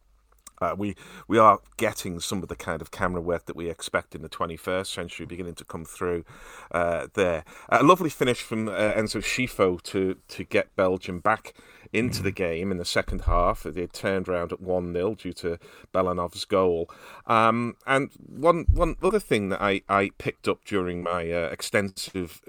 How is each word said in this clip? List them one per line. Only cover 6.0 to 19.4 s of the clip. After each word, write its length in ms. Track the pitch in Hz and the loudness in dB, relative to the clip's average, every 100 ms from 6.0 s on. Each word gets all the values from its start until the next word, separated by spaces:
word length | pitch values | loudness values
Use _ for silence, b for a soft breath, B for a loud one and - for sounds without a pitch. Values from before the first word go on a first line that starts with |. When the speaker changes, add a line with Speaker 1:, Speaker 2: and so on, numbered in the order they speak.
| 90 87 - B B B B | -2 -2 -6 B B B B
Speaker 1:
uh, 360 | 87 87 82 65 | 0 0 0 -4
there. 300 | - 90 82 - B B | 2 2 2 -6 B B
A 160 | 117 | 4
lovely 260 | 143 180 160 | 6 6 4
finish 320 | - 131 117 | 0 0 0
from, 280 | - 110 110 | -4 -4 -4
uh, 240 | 92 107 | 0 2
Enzo 280 | 104 107 113 | 2 0 -2
Scifo 600 | - - 123 - 95 87 | -2 -2 -2 4 2 2
to, 360 | - 98 95 92 _ | -2 0 0 -2 _
to 140 | - 90 | -12 0
get 300 | 104 - - | 0 0 2
Belgium 440 | 92 92 - 87 | 2 2 -4 -4
back 360 | 104 107 - - B B B 104 | 0 0 -2 -20 B B B 0
into 260 | 120 98 | 0 0
the 100 | 95 | -2
Speaker 2:
Mm. 40 | 92 | -2
Speaker 1:
game 360 | 87 82 98 | -2 -2 -2
in 60 | 90 | -4
the 80 | 87 | -2
second 360 | 107 - 98 | -2 0 -2
half. 420 | - 87 90 113 | 2 4 4 0
They 240 | 87 82 87 | -6 -6 -6
turned 400 | - 104 95 92 | -4 -2 -2 0
around 220 | 87 87 | -2 -2
at 100 | 90 | -6
one 300 | 92 90 87 | -2 -2 0
nil 220 | 87 98 110 | -2 -2 -4
due 180 | 90 | -8
to 240 | - 87 85 B B B | -6 -6 -6 B B B
Belanov's 520 | 95 92 90 87 - - | 0 0 0 -4 -6 0
goal. 440 | 98 92 82 85 B B B - | 4 4 2 -2 B B B 2
Um, 500 | 113 113 117 120 - - | 4 6 4 -2 -8 0
and 240 | 135 139 - | 0 0 -8
one, 480 | - - 160 170 - | -20 0 2 2 2
one 240 | - 170 - | 2 2 2
other 180 | 180 208 | 0 0
thing 300 | - 117 | 2 0